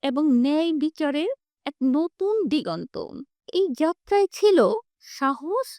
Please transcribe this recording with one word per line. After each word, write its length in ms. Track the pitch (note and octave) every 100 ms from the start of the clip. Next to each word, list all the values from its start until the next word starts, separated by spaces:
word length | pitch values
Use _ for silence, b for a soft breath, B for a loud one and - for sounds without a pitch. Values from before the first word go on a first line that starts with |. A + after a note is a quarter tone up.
এবং 200 | C#4 C4 D4+ B3
ন্যায় 300 | B3+ D4+ E4+ D#4
বিচারের 540 | D4+ - D4+ C#4+ F4 C#5 _ _ -
এক 100 | - C4
নতুন 420 | C4 E4+ _ G4 A4 E4
দিগন্ত। 480 | D4 - E3 E3+ - - - - _ _
এই 120 | - F#4+ B3
যাত্রায় 500 | D#4 F4 - G4+ G4
ছিল 280 | - G#4 F#4 G3+ A4 - _ -
সাহস 560 | - C4+ C#4 C#4+ G#4+ C5